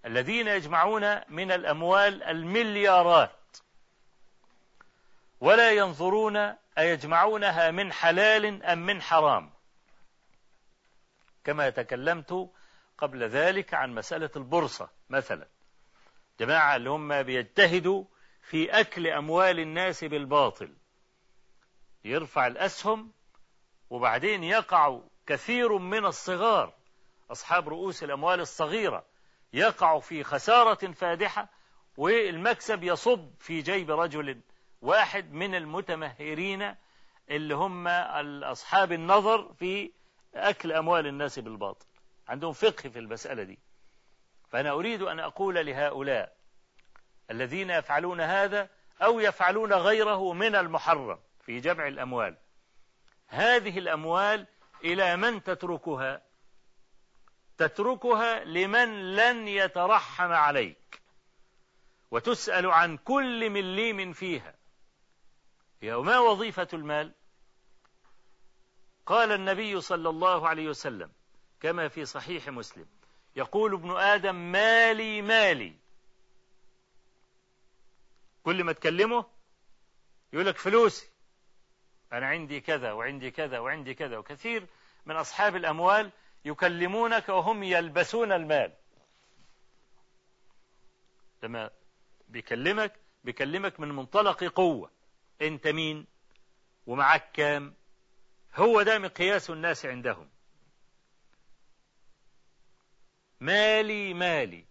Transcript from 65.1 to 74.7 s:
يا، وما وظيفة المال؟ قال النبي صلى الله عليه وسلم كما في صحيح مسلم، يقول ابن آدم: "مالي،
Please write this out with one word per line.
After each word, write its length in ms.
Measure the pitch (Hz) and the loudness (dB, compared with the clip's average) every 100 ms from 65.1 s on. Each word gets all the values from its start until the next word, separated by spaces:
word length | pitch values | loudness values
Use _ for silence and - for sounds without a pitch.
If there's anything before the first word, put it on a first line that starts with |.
| _ - _ _ _ _ _ | _ -20 _ _ _ _ _
يا، 140 | 107 117 | -6 -4
وما 240 | 151 247 | 2 4
وظيفة 480 | 240 196 220 190 175 | 4 4 -2 -6 -8
المال؟ 400 | 170 151 151 156 _ _ _ _ _ _ - _ _ _ - _ _ - _ _ _ - _ - | -8 -4 -4 -6 _ _ _ _ _ _ -20 _ _ _ -20 _ _ -20 _ _ _ -20 _ 0
قال 260 | 214 226 | 2 4
النبي 500 | 202 190 190 220 196 | 2 -2 -2 -2 -6
صلى 280 | - 175 165 | -4 -4 -2
الله 380 | 160 185 175 160 | 0 2 2 0
عليه 200 | 160 156 | -2 -4
وسلم 420 | 143 147 110 80 _ _ - _ _ | -6 -8 -10 -14 _ _ -20 _ _
كما 280 | 151 170 156 | -4 -2 -4
في 180 | 160 143 | -6 -12
صحيح 440 | 143 139 170 147 | -12 -10 -10 -10
مسلم، 360 | 127 101 - - _ _ _ _ 131 | -12 -14 -16 -20 _ _ _ _ -8
يقول 380 | 127 202 220 | -4 0 0
ابن 240 | 196 170 185 | -2 -4 0
آدم: 380 | 196 208 196 180 | 4 4 2 -4
"مالي، 840 | 170 185 220 | -2 2 4